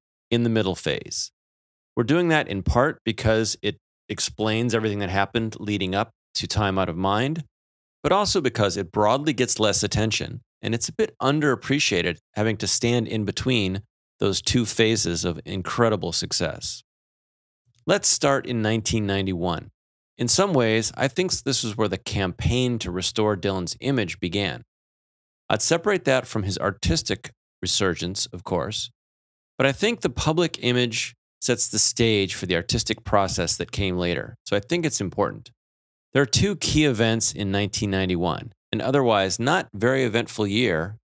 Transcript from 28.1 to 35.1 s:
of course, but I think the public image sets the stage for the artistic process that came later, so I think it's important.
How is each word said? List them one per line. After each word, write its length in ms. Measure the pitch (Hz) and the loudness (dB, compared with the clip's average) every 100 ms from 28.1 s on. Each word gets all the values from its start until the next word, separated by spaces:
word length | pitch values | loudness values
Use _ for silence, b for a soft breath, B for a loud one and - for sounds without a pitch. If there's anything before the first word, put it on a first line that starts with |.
| 98 - | -6 -6
of 180 | 90 | -10
course, 440 | - 90 67 - - _ _ _ _ _ _ - | -4 -2 -2 -6 -10 _ _ _ _ _ _ 0
but 100 | 135 | 2
I 60 | |
think 260 | - 214 240 | 2 -2 0
the 100 | 151 | -4
public 500 | - 151 160 170 - | -2 0 2 0 0
image 520 | 123 123 120 117 - - _ _ | 0 2 0 -2 -8 -12 _ _
sets 280 | - 120 - | -2 2 2
the 100 | 107 | 2
stage 560 | - - 117 107 95 | 2 4 4 4 2
for 140 | - 90 | -2 -2
the 80 | |
artistic 480 | 85 - 113 - - | -2 0 -2 -2 -4
process 520 | - 101 95 - 85 - | 0 2 2 0 -2 -2
that 140 | 85 | -4
came 240 | - 98 | -2 -2
later, 400 | 90 87 85 - - | 0 0 -2 -6 -14
so 140 | - 101 | -2 -2
I 20 | |
think 240 | - 175 | 0 -2
it's 160 | 165 - | 0 -2
important. 520 | 95 | -2